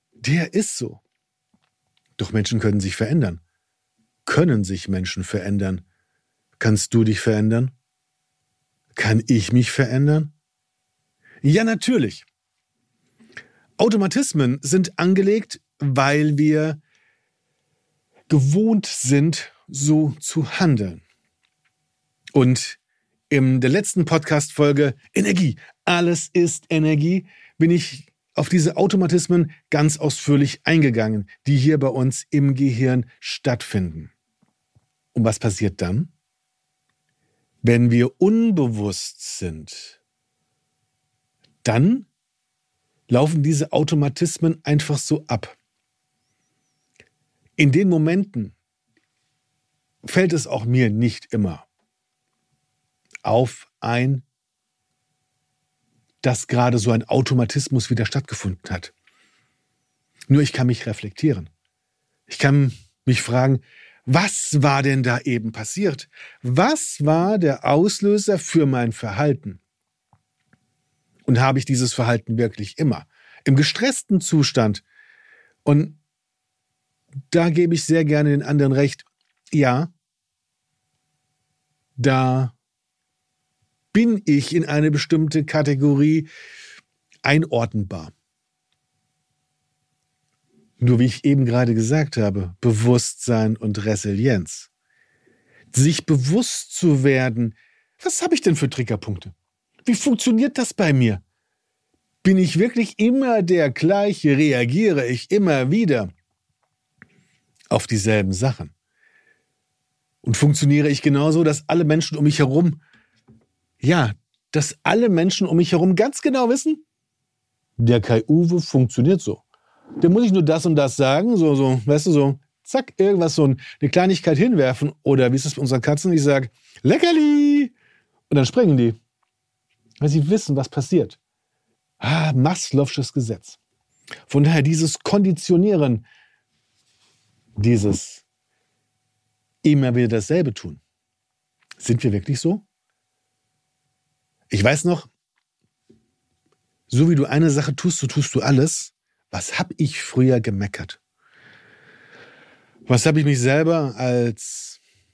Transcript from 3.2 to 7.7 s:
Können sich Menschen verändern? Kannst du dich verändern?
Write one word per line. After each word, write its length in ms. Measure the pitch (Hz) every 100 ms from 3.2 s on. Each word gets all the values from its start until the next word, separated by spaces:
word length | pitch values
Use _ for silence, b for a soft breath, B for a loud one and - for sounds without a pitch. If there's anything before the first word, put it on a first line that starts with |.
| 110 85 _ _ _ _ _ _ _ _
Können 400 | - - 170 117
sich 240 | 95 92 -
Menschen 380 | 95 90 - 90
verändern? 560 | 107 92 101 95 92 - _ _ _ _ _ _ -
Kannst 340 | 113 107 -
du 100 | 117
dich 160 | 110 104
verändern? 520 | - 107 107 113 127